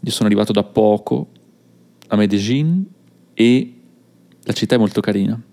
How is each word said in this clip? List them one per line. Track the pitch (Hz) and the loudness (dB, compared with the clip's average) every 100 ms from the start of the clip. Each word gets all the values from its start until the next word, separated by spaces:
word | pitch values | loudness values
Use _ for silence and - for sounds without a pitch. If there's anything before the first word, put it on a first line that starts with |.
Io | - | -6
sono | - 110 | -2 0
arrivato | 101 104 | 0 0
da | 101 | 0
poco | 101 - 107 104 - - - _ _ _ _ _ _ _ - | 0 2 2 2 0 -6 -6 _ _ _ _ _ _ _ -6
a | 104 | 0
Medellín | 104 101 101 131 156 175 190 _ _ _ _ | 0 0 0 0 0 -2 -4 _ _ _ _
e | - 117 127 - - _ _ _ _ _ _ | 0 4 4 0 -12 _ _ _ _ _ _
la | - | -10
città | - 110 123 | -6 -2 0
è | |
molto | 107 - | 0 -2
carina. | 101 101 98 113 - | -2 -2 -2 -4 -10